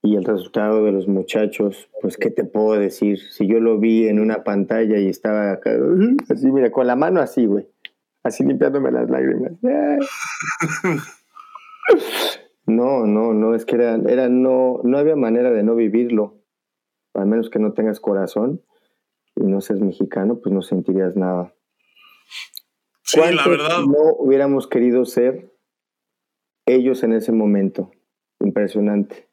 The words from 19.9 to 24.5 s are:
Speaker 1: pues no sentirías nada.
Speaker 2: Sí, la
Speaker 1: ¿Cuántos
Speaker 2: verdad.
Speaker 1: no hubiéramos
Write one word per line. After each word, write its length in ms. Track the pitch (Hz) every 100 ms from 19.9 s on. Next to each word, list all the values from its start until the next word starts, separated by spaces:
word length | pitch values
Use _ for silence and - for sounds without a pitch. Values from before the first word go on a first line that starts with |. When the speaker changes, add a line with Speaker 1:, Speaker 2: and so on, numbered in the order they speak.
| - 98 - 98 120
Speaker 1:
pues 140 | -
no 80 | 98
sentirías 540 | 90 95 85 95 92 98
nada. 360 | 92 90 87 _ _ _ _ _ - _ _ - - - _ _ _ _
Speaker 2:
Sí, 160 | - 151
la 60 | 165 160
Speaker 1:
¿Cuántos 40 | 139
Speaker 2:
verdad. 300 | 143 151 175
Speaker 1:
no 340 | 139 147 156 -
hubiéramos 480 | 139 135 139